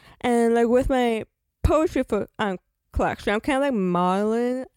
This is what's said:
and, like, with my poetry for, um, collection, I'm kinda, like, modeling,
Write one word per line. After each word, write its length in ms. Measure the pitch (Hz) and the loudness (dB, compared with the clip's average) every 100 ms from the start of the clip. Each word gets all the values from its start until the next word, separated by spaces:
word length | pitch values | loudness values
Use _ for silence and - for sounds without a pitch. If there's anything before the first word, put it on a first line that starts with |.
| - - | -20 -8
and, 340 | 247 233 233 | -2 2 2
like, 140 | 233 233 | 2 4
with 200 | 247 262 | 2 2
my 360 | 262 240 226 - _ _ _ | 0 0 -2 -8 _ _ _
poetry 400 | - 311 320 285 | 0 2 2 -2
for, 260 | 262 208 - - | -2 -4 -6 -6
um, 200 | 214 185 _ _ _ | -4 -6 _ _ _
collection, 420 | - 185 - - | -4 -2 -2 -4
I'm 60 | 202 | -2
kinda, 200 | - 269 | -2 -2
like, 120 | 277 | 0
modeling, 960 | 233 185 175 180 190 214 226 240 254 254 | 0 0 0 0 0 0 -2 -2 -4 -8